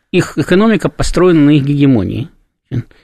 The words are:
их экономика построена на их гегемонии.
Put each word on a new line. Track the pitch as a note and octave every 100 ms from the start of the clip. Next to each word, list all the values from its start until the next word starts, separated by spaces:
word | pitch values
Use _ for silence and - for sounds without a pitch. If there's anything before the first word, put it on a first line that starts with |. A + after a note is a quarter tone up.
| _
их | F3+ - -
экономика | - F3+ A3+ G3+ D3+
построена | - - - F3+ E3
на | C#3+
их | D3+
гегемонии. | C#3 C#3+ C#3 A#2+ F#2+ G#2 D3 _ _ _ _ A#2 - _